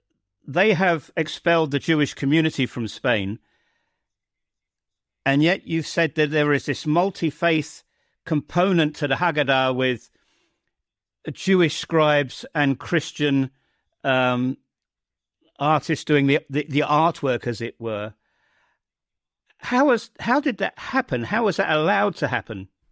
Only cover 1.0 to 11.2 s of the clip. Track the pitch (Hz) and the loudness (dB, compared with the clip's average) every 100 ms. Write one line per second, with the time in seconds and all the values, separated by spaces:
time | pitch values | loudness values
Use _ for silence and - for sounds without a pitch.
1 | - - 156 - - 170 156 135 - 160 | -2 -6 -6 -4 0 2 2 -2 0 2
2 | 143 - 135 156 160 - 127 - 113 - | 0 -2 0 2 2 0 -4 -4 -8 -4
3 | 131 113 98 110 _ _ _ _ _ _ | -2 0 -2 -8 _ _ _ _ _ _
4 | _ _ _ _ _ _ _ _ _ _ | _ _ _ _ _ _ _ _ _ _
5 | _ _ - 139 156 190 - 165 151 - | _ _ 0 2 2 0 -2 -4 -2 -2
6 | 160 156 151 151 147 143 - 127 151 156 | 0 0 0 2 2 0 -2 -4 0 0
7 | 190 185 165 - 170 160 147 - - _ | 0 -2 -4 -2 0 0 -2 -12 -20 _
8 | _ _ - 151 - 175 190 180 151 147 | _ _ -4 -4 0 0 2 2 2 -2
9 | 143 131 175 151 135 135 131 127 131 120 | -4 0 0 0 0 2 2 0 0 -2
10 | - _ _ _ _ _ _ _ _ _ | -8 _ _ _ _ _ _ _ _ _
11 | _ _ | _ _